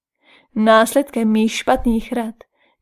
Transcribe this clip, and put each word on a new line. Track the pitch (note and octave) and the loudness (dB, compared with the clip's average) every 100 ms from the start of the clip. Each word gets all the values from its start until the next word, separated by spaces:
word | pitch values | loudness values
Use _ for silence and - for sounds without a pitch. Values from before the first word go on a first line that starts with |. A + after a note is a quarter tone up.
| _ _ _ _ _ - | _ _ _ _ _ -2
Následkem | A3 A3 A#3 C#4 C#4 A#3 A3+ | 4 4 4 0 -2 -2 0
mých | G#3+ A3 | 0 0
špatných | - - C4 A#3+ A3+ - | -2 -2 -2 0 -4 -4
rad | B3 A3+ - _ _ _ _ | -8 -10 -12 _ _ _ _